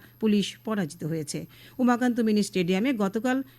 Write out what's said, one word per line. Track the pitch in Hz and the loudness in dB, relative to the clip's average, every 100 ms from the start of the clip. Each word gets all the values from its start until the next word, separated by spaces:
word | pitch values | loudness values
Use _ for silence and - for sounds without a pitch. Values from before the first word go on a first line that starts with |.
| - - | -4 -2
পুলিশ | 220 208 185 - | 2 2 2 -6
পরাজিত | - 208 156 - | -6 -4 -4 -6
হয়েছে। | 156 160 147 156 170 - - - | -6 -6 -6 -8 -10 -16 -16 -2
উমাকান্ত | 247 240 247 233 | 2 2 2 2
মিনি | 220 208 | 2 2
স্টেডিয়ামে | 202 185 175 190 254 | 2 0 0 2 0
গতকাল | 233 196 220 247 262 262 | 0 -2 -2 -2 -2 -4